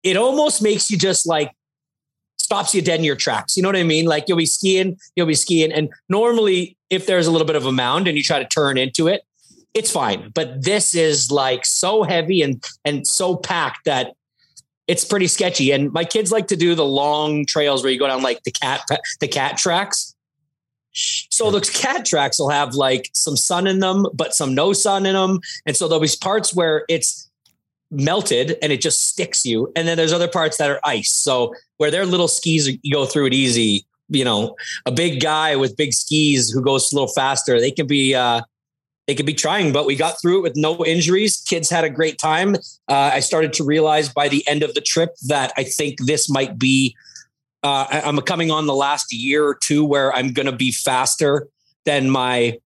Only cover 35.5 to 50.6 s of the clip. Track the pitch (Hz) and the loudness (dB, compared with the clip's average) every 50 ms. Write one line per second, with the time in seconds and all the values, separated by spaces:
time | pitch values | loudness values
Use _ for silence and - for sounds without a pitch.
35.5 | 147 135 135 127 107 - 151 135 117 - - - 151 151 151 147 143 131 120 110 | 0 0 0 -2 -2 -4 -4 -2 -2 -4 -2 0 0 2 4 4 4 2 0 0
36.5 | 110 131 120 139 135 135 - - 143 143 135 127 - 143 131 135 139 127 - - | -2 0 0 2 0 2 0 0 0 0 -2 0 -2 -2 0 0 -2 -2 0 2
37.5 | 123 117 120 139 139 - 151 131 147 139 135 131 135 127 123 120 117 117 113 _ | 2 2 2 0 0 -2 -2 0 0 2 2 2 2 2 2 0 0 -2 -4 _
38.5 | _ _ _ _ _ _ _ _ _ _ _ - 131 123 139 147 151 - - 156 | _ _ _ _ _ _ _ _ _ _ _ -4 -2 -2 -2 -2 -2 -2 -2 0
39.5 | 180 208 185 151 131 143 147 131 139 139 156 170 165 - - 175 180 196 175 165 | 0 2 0 2 2 2 2 0 0 0 0 -2 -2 -2 0 2 2 2 2 0
40.5 | 120 147 156 156 170 170 165 165 165 180 160 165 185 196 214 208 - - - - | 0 0 0 0 0 0 0 0 0 2 2 2 2 2 2 2 0 -2 -2 -4
41.5 | 190 170 160 - 175 165 160 156 135 143 160 160 151 - - 160 156 165 190 202 | -4 -2 -2 0 0 0 0 0 0 0 -2 -2 0 -2 -2 0 0 2 2 2
42.5 | 202 - - - - _ _ - 139 139 139 143 135 139 131 - - 160 160 147 | 0 -2 -4 -10 -20 _ _ 0 2 2 4 2 2 0 0 0 2 2 0 0
43.5 | - - 156 139 151 160 156 156 151 156 151 139 123 147 147 143 139 143 - 147 | 0 -2 0 2 2 4 4 4 4 2 0 0 -2 0 0 2 2 0 0 0
44.5 | 147 147 151 147 - 147 - - - 165 165 170 170 - - 127 151 139 131 127 | 0 0 0 0 -2 -4 -2 0 2 2 0 0 -2 -8 -4 -2 0 0 0 -2
45.5 | - 135 131 127 - - 147 147 139 - 127 127 151 147 - - 139 135 135 127 | -2 -4 -4 -4 -2 -4 -4 -4 -4 -4 -2 0 0 0 0 0 0 0 0 -2
46.5 | 95 117 127 131 135 135 135 123 - _ _ - - - - _ _ _ _ _ | -2 -2 0 2 2 2 2 0 -4 _ _ -20 -20 -20 -20 _ _ _ _ _
47.5 | _ _ - 143 139 135 135 - 135 156 147 147 147 143 139 - 185 170 165 160 | _ _ -4 -2 0 0 0 -2 -2 -2 -2 0 -2 -2 -2 -2 -2 0 0 0
48.5 | 156 156 156 147 135 135 139 139 147 143 - - 123 113 120 135 139 151 151 143 | 0 0 0 0 2 2 2 2 0 -2 -4 -8 -8 -6 -2 0 2 2 2 2
49.5 | 131 - - - 151 147 151 147 143 139 135 135 131 127 127 135 123 139 139 139 | 0 -2 -2 0 2 2 4 4 2 2 2 2 2 0 -2 -2 -2 -2 -2 -2
50.5 | 127 113 | -2 -2